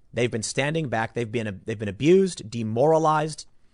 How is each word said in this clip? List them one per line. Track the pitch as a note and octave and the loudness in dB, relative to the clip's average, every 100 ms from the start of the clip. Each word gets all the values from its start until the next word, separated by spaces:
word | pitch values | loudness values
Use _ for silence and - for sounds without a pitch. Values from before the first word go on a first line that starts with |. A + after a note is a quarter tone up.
| _ | _
They've | - B2 | -2 -2
been | A2+ | -2
standing | - - C#3+ D#3+ C#3+ | -4 -2 -2 -2 -2
back. | A2 A2+ | -2 -4
They've | A#2+ A2+ | -4 -4
been, | A#2 A2 F#2+ - | -4 -4 -6 -8
they've | A2 | -6
been | G#2 | -6
abused, | F#2 C#3+ F#3+ F#3+ - G#2+ | 0 6 6 4 -2 -10
demoralized. | A#2 A2 A2+ D3+ D#3+ D#3 D#3 D#3 D3+ - - _ | -6 -2 2 4 4 4 2 -2 -8 -18 -20 _